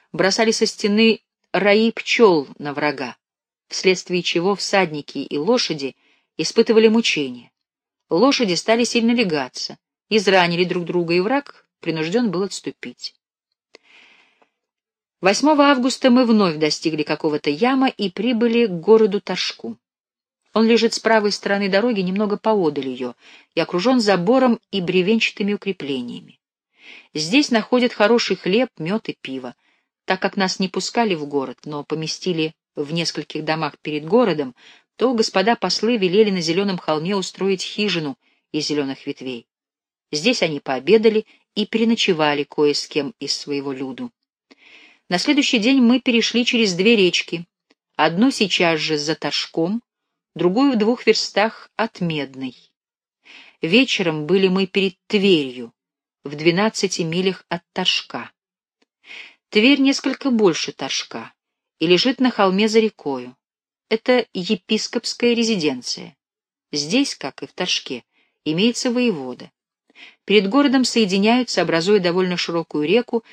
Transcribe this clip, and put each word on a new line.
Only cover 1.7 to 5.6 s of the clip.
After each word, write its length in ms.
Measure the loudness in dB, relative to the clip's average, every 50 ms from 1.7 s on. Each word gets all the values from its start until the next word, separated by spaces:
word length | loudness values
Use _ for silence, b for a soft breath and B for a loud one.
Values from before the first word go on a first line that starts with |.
| 4 4 2 0
пчел 560 | -2 -4 -6 -4 2 4 6 6 6 4 0 -4 -10
на 160 | -12 -10 -8 -6
врага, 420 | -4 -4 -4 -4 -4 -8 -12 -12 -16 _ _ _ _ _ _ _ _ _
вследствие 560 | _ -12 0 2 2 2 2 -2 -4 -4 -4 -2
чего 320 | -2 -2 -2 0 0 -2
всадники 640 | -2 -4 -2 0 0 0 0 -2 -8 -12 -10 -10 -10
и 180 | -8 -6 -6
лошади 580 | -4 0 0 0 0